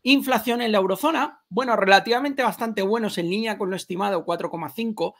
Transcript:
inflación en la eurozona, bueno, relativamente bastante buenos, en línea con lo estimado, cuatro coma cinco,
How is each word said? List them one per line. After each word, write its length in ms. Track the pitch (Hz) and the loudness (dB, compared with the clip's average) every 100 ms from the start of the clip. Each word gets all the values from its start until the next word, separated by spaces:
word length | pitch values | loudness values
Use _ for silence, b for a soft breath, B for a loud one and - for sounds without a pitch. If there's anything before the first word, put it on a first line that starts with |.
inflación 600 | 247 277 226 240 240 240 | 4 4 4 0 0 -2
en 100 | 233 | 2
la 60 | 208 | 2
eurozona, 640 | 190 190 302 320 294 - - | 2 0 0 0 -2 -8 -8
bueno, 260 | 185 262 214 | -4 0 2
relativamente 640 | 190 196 208 240 285 277 | 6 6 6 0 -2 0
bastante 380 | 233 - 226 208 | -2 0 -4 -2
buenos, 380 | 196 226 214 - | 0 0 -2 -2
en 100 | 170 | -2
línea 300 | 202 220 202 | -2 -2 -4
con 100 | 190 | -4
lo 80 | 185 | -6
estimado, 480 | - 180 202 180 | -6 -4 -2 -2
cuatro 260 | 165 170 165 | -2 -4 -4
coma 200 | 165 151 | -6 -8
cinco, 440 | - 226 220 170 | -6 -6 -4 -4